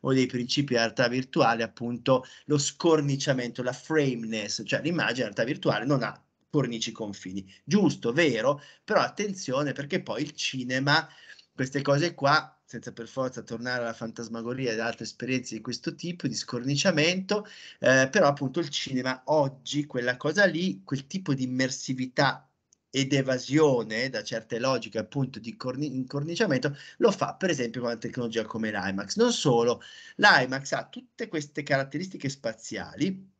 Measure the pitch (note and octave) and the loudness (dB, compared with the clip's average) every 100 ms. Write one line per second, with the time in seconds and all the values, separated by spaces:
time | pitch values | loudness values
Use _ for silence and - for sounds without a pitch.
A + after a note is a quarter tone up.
0 | C3+ C3+ B2+ B2 A#2+ - C#3+ A#2+ A2+ - | 2 2 2 0 -2 -2 2 2 2 2
1 | A#2+ B2+ C3 E3+ B2 A2+ A2+ - A#2 A#2+ | 2 2 -2 4 4 4 -2 -4 -6 -4
2 | A#2+ C3 - - - D3 C#3+ - E3+ D#3 | 2 2 2 -18 -2 0 0 0 4 4
3 | C#3+ C3+ D3 C3+ A#2+ A2+ B2 B2+ - D#3 | 4 -2 0 0 -2 -4 -4 -6 0 2
4 | C#3 A#2+ A2+ A2 G#2 - G#2 A2+ C3+ F3 | 2 0 -4 -4 -4 -8 -2 -2 0 0
5 | G#2+ A#2+ A2 G2 A#2 D3+ D#3+ G#2+ A#2 F#3 | 0 0 -2 -2 -2 0 0 0 2 0
6 | A2 - _ _ _ D3+ B2 A#2 A2+ G#2+ | 0 -6 _ _ _ 0 0 -4 -6 -6
7 | G#2+ F#2+ F#2 F#2+ F#2+ - - G3 F3+ - | -10 -8 -10 -10 -12 -20 0 4 4 2
8 | A#2+ B2+ E3 A2+ A#2+ C#3+ - - - G#3 | -2 2 2 2 0 -2 -6 -20 0 2
9 | B2 - G#3 F#3+ - C3 D3 B2+ C#3+ D#3 | 2 -2 -6 -6 -2 -2 -2 -4 -4 -4
10 | - A2 D#3 - - C3+ B2 B2+ C#3+ D#3 | -4 -6 -6 -4 -6 -4 -2 0 4 2
11 | D#3 - - - _ - C3 C#3+ C#3+ C#3 | 2 -14 -20 -20 _ -6 -4 -2 2 2
12 | F3 - C#3 D3+ - _ _ A#2 A2+ G#2+ | 2 2 4 4 2 _ _ -14 -14 -14
13 | A2+ - B2+ B2 A2 A#2 B2 B2 A#2 A2+ | -12 -6 -6 -6 -10 -8 -4 -4 -4 -6
14 | A2+ A2+ A2+ A#2 A#2 C3 C3 A2 A2+ A2+ | -10 -10 -10 -8 -6 -4 -2 -2 -4 -6
15 | A2 - B2 C3 B2+ A2 G#2+ A#2+ - D#3+ | -12 -10 -4 -4 -4 -10 -8 -8 -8 -8
16 | E3+ F3 D3 G#2+ - B2 B2 C#3+ G3 D#3 | -8 -6 -6 -6 -6 -6 -2 0 2 4
17 | D#3 F#3 F#3+ G#3 G#3 - - - - C3 | 2 2 0 -2 -2 -16 -20 0 4 6
18 | C3 G#3+ D3 C#3+ C3+ C#3 D3+ - - C3 | 6 6 4 4 -2 -4 -4 -6 -4 -4
19 | B2+ B2+ - D3+ C3+ C#3 - D3 D3 B2+ | -2 -4 0 2 2 -2 -6 -4 -4 -2
20 | B2 B2+ D3 D3+ G3 D#3+ F#3 F#3+ - C#3 | -2 -2 -2 4 4 4 -2 -4 -4 -6
21 | - F#3+ F#3+ C3+ B2+ B2+ C3 C3 - B2+ | -4 -8 -2 -2 0 0 0 -2 -6 -6
22 | B2+ - C#3 B2+ _ _ _ _ _ C3+ | -4 2 2 0 _ _ _ _ _ -2
23 | C3 C#3 C3+ B2+ - C#3+ D#3 B2 G#2+ A2 | 2 2 2 -2 2 4 6 4 0 -2
24 | C3 A#2+ G#2 A2+ - A2+ C3 B2+ A2+ A2 | -2 -4 -6 -8 -6 -2 0 0 -2 -6
25 | G#2 C#3+ C3+ A#2+ A2+ A2 B2+ B2+ D3 C3 | -4 -2 -4 -4 -12 -8 -8 -4 -4 -4
26 | B2+ C#3+ D3 E3+ A3 C3 C#3+ C#3+ - - | -4 -6 -6 -2 2 2 0 -4 -16 2
27 | A#3 - B2 - F#3+ C#3+ A#2+ A#2+ A#2+ A2+ | 2 4 -2 -2 -2 0 -2 -2 -4 -4
28 | A#2 A2 A#2+ A2 G#2+ A2+ A2 G#2 F#2+ G2 | -6 -4 -2 -2 -2 -4 -2 -2 -2 -4
29 | G2+ - A#3+ A3+ D3+ A#2 A#2 A#2 - - | -4 2 2 4 4 4 4 0 -4 -20
30 | - - G#3 E3 B2+ C3+ C#3 C3 - - | -20 4 8 8 6 -2 -4 -6 -6 -14
31 | - - G3 D#3+ D3 - D3 C#3 C#3 D3+ | -18 -12 -6 -6 -6 -10 0 0 0 -6
32 | F#3 - F#3+ - A#2 A2 - G#2+ E2 - | -8 -6 -6 -4 -6 -8 -10 -10 -10 -4
33 | E3 F#3+ - _ | -4 -4 -12 _